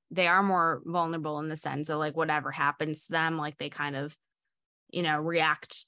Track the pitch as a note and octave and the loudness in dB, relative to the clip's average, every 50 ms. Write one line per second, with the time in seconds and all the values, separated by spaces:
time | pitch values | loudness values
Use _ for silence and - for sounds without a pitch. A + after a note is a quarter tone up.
0 | _ - E3 F#3 F3 E3+ F3+ F#3+ G3+ G3 F#3 F3 E3 E3 D3+ - - E3 E3+ F3 | _ -6 0 2 4 6 6 6 6 4 4 4 4 2 2 0 -4 -2 0 0
1 | E3 E3 E3 E3 D3+ D#3 D3+ D3 D#3 D#3 D#3 D#3 - D3 C3+ C#3+ D3+ E3 E3+ D#3 | 0 0 0 -2 -4 -4 -4 -4 -4 -4 -4 -4 -4 -4 -4 -4 -4 -2 -2 -2
2 | D#3 D3+ C#3 D#3+ D#3+ D#3 D3+ D3+ C#3 C#3+ - - C#3+ C#3+ - - D#3 D#3 D3+ - | -2 -2 0 0 0 2 0 0 -2 -2 -2 0 0 0 0 0 -2 -4 -4 -4
3 | - - E3+ D#3+ D#3+ D#3+ E3 D#3+ D3 D3+ D3 - D3 D3 - - D3 C#3+ C#3 C3+ | -4 -2 0 0 0 0 0 -2 -4 -6 -6 -8 -8 -8 -6 -6 -4 -4 -4 -4
4 | C#3+ D3+ - - _ _ _ _ _ _ _ _ _ _ _ _ _ _ - F3 | -6 -8 -10 -16 _ _ _ _ _ _ _ _ _ _ _ _ _ _ -4 -2
5 | E3+ D#3+ D3+ D3+ D#3 E3 E3+ E3 D#3 D#3 D3+ - - - - - - | 0 2 2 0 0 0 2 4 4 4 2 0 -4 -10 -10 -10 -8